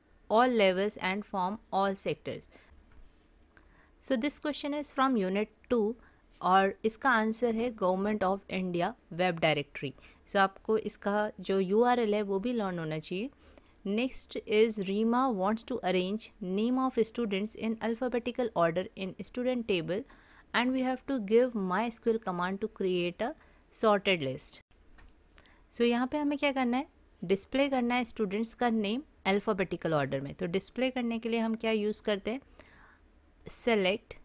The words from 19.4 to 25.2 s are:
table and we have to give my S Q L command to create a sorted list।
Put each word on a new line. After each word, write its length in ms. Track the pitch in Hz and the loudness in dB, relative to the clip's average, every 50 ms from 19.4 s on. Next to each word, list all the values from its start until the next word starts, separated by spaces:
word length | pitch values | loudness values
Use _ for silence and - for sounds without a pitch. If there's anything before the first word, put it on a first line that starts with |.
| 240 254 254 240 226 - | -2 -2 -2 -2 0 0
table 320 | 190 170 160 165 175 226 277 - - - - - - - - _ - | 0 0 0 0 -2 -4 -4 -8 -16 -20 -20 -20 -20 -20 -12 _ -2
and 160 | - 240 254 | 0 0 0
we 120 | 262 262 | 0 0
have 180 | 254 254 262 - - - | 0 0 -2 -4 -4 -4
to 80 | 277 247 196 190 | -4 -2 0 4
give 220 | 220 233 254 247 233 208 190 180 | 6 6 6 4 2 -2 -2 0
my 200 | 180 208 233 233 | 0 0 -2 -2
S 100 | - - | -6 -4
Q 120 | - 233 | -2 0
L 60 | 220 226 | 0 0
command 400 | - 190 180 175 175 185 196 196 | -2 -4 -4 -2 -2 -2 -4 -4
to 100 | 220 214 - - | -6 -6 -4 -4
create 420 | 190 185 185 175 175 175 180 - | -2 0 0 0 0 -2 -2 -4
a 100 | 220 277 320 - - - - - _ _ - - 233 | -4 -4 -6 -8 -16 -20 -20 -20 _ _ -6 0 4
sorted 380 | 214 208 196 - 196 185 165 | 4 4 4 4 2 2 2
list। 380 | 135 131 131 - - - - - _ _ _ _ - - - - - - - _ | 0 -4 -4 -6 -8 -10 -12 -12 _ _ _ _ -20 -20 -20 -20 -20 -20 -20 _